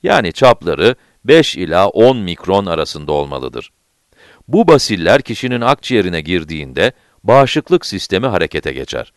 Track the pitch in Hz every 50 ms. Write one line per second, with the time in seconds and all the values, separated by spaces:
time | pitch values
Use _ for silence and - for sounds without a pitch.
0 | - 170 - 170 113 87 80 - 135 127 117 - - 85 76 69 82 113 127 _
1 | _ _ _ _ _ 110 147 165 160 - - - 92 78 80 87 98 101 - -
2 | 113 123 131 120 101 90 85 - - - 95 98 98 95 85 80 76 - - 78
3 | 76 71 76 73 73 71 69 67 65 64 60 60 - - _ _ _ _ _ _
4 | _ _ _ _ _ _ _ _ _ - - 202 226 170 160 139 - - 110 92
5 | 82 82 110 143 - - 117 - - 127 123 120 117 120 139 - - - 127 110
6 | 98 92 85 82 78 78 92 90 80 76 82 78 73 65 65 69 90 123 - _
7 | _ _ _ _ _ 104 117 135 139 123 - 156 - - 180 180 - - - 95
8 | - - 98 92 117 131 110 87 85 76 - 78 - 80 67 65 67 - - 62
9 | 58 _ _